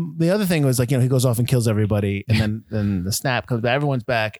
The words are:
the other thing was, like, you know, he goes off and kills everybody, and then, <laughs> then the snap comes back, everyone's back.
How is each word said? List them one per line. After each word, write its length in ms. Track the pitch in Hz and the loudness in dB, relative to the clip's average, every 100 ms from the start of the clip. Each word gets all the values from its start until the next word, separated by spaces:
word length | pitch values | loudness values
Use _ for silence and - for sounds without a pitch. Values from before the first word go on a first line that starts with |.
| 165 160 | -8 -2
the 120 | 165 | 0
other 140 | 202 196 | 2 0
thing 180 | 170 | 2
was, 140 | 139 123 | 2 2
like, 120 | 123 | 2
you 60 | 135 | 2
know, 60 | |
he 60 | 123 | 2
goes 160 | 131 | 2
off 140 | 127 113 | 2 0
and 80 | 117 | 0
kills 220 | 127 117 | 2 2
everybody, 560 | 107 107 104 101 98 - | 2 2 0 0 -2 -2
and 100 | 107 | 0
then, 240 | 107 110 - | 0 -4 -6
<laughs> 40 | |
then 340 | 107 101 98 | -4 -2 -2
the 80 | 90 | -4
snap 340 | - 143 120 - | -4 -2 -2 -2
comes 160 | 120 | -2
back, 120 | 117 131 | 0 0
everyone's 280 | 147 131 | 0 -2
back. 320 | 113 120 107 - | -2 -2 -2 -4